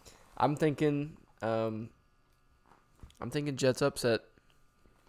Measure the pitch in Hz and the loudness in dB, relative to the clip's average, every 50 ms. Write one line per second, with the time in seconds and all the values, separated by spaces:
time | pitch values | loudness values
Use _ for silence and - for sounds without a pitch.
0 | - - - - - - - - - 135 151 147 160 156 139 - 156 151 147 143 | -18 -20 -20 -20 -20 -14 -4 0 0 0 2 2 2 0 2 2 2 2 2 0
1 | 147 156 - - - _ _ - 104 113 113 113 113 113 110 107 113 - - _ | -2 -6 -10 -16 -20 _ _ -6 -2 -2 0 0 0 -2 -4 -6 -8 -12 -14 _
2 | _ _ _ _ _ _ _ _ _ _ _ _ _ - - _ _ _ _ _ | _ _ _ _ _ _ _ _ _ _ _ _ _ -20 -20 _ _ _ _ _
3 | - - - - 107 120 139 147 147 147 135 117 135 127 120 - 143 135 - - | -20 -20 -14 -10 -8 -6 -4 -4 -4 -4 -2 0 2 2 2 2 0 0 0 0
4 | - 120 113 - - - _ _ _ _ _ _ _ _ _ _ _ - _ _ | 0 2 2 0 0 -6 _ _ _ _ _ _ _ _ _ _ _ -20 _ _
5 | _ | _